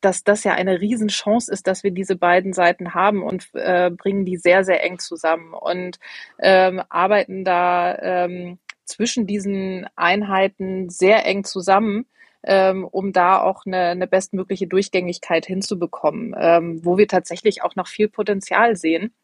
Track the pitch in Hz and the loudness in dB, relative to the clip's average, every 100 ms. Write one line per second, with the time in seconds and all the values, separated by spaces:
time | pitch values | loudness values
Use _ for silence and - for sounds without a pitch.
0 | 196 185 - 208 202 - 185 180 202 233 | 0 0 0 0 2 0 0 0 0 0
1 | 214 - - 226 - 202 - 190 202 180 | -2 -2 0 0 0 -4 -4 -2 -2 -4
2 | 190 185 175 180 190 185 175 180 175 175 | -4 0 4 2 2 2 2 2 -4 0
3 | 196 208 156 185 - - - 175 180 175 | 0 0 -2 -6 -8 -6 0 2 2 -2
4 | 196 196 185 180 175 185 190 175 170 180 | -4 -2 -2 0 4 4 4 0 0 -6
5 | - 165 160 165 165 - - 180 180 - | -12 -6 -2 -2 -4 -10 -6 -4 -6 -12
6 | - - - - 190 190 185 185 - 165 | -18 -20 -20 -2 4 6 4 0 -6 -2
7 | 185 208 - 190 185 175 180 175 175 - | 2 2 0 -4 0 2 2 2 0 -2
8 | - 180 175 180 180 180 - - - - | -4 -2 -2 -4 -12 -14 -20 -20 -14 -6
9 | 233 - 202 208 196 196 190 185 175 - | -4 -2 -2 -4 -4 -4 -4 -8 -10 -2
10 | 170 196 208 190 196 - 190 190 180 175 | 0 0 0 0 0 -2 -8 -6 -8 2
11 | 185 220 - 196 196 190 180 196 220 202 | 4 4 4 -2 -4 -6 2 2 2 -4
12 | 254 _ _ _ - 190 190 190 185 - | -6 _ _ _ 0 4 4 0 -4 -4
13 | 196 185 175 190 - 190 - 185 175 180 | -2 2 4 4 2 -2 -4 -2 -2 -2
14 | 185 185 - 190 180 190 180 185 196 185 | 0 0 -2 -6 -6 -6 -2 -2 0 -2
15 | 180 175 - 165 - 190 196 185 170 - | -2 -6 -2 -2 -2 -6 -4 -4 -6 -2
16 | 151 156 - - 165 170 170 165 170 185 | -4 -2 -8 -2 4 4 2 -4 0 2
17 | 208 185 - 175 214 - 175 - 175 - | 4 2 -2 -2 -2 0 -4 -6 -6 -2
18 | 214 - 208 196 - 196 233 214 160 165 | -2 -2 -4 -4 0 2 2 2 0 -2
19 | 214 _ | -4 _